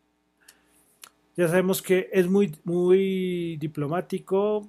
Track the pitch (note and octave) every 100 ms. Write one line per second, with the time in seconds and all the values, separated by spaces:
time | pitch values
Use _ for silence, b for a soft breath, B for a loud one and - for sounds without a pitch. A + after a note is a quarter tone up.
0 | _ _ _ _ b b b b b _
1 | - _ _ - F3 F3+ F#3 F#3 - F#3
2 | F#3 G3 F3 G3 G3+ D3+ F3 F3 F3+ F#3+
3 | G3 F#3+ F#3 F3 E3+ D#3+ D3+ D#3 C#3+ F3
4 | F3+ F#3+ - F#3+ G#3 G#3+